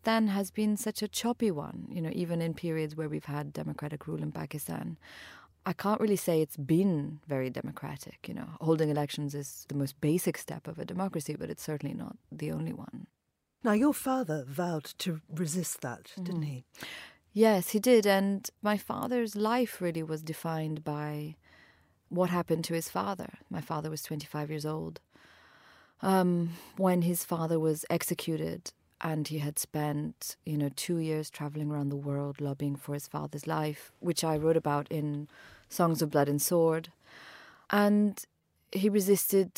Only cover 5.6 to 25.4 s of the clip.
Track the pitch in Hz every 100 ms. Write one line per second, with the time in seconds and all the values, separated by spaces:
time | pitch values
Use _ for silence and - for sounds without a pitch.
5.6 | - 170 196 214 214 196 - 160 156 -
6.6 | 139 165 196 160 147 151 156 135 131 127
7.6 | 147 139 135 139 - - - - - 160
8.6 | 160 160 151 147 143 - 143 143 139 -
9.6 | - 143 139 - 147 175 - - - 160
10.6 | - 160 170 180 196 165 147 151 160 160
11.6 | - 151 139 - - - _ 151 151 156
12.6 | 160 - - - - _ _ _ _ _
13.6 | 233 208 285 - 269 262 180 151 127 139
14.6 | 175 160 - - 185 160 - 151 165 175
15.6 | 160 - 131 117 - - 180 175 151 127
16.6 | - - - - - - _ 208 220 196
17.6 | - 214 214 233 202 196 196 196 - -
18.6 | 208 208 - - 247 247 226 208 214 247
19.6 | 240 - 175 165 156 156 160 156 170 160
20.6 | 156 151 151 147 151 151 151 156 _ -
21.6 | - _ _ _ _ 175 180 180 170 165
22.6 | 160 165 - 185 196 185 - - - 180
23.6 | 143 156 156 151 - 156 151 151 151 156
24.6 | 151 156 165 165 - _ - -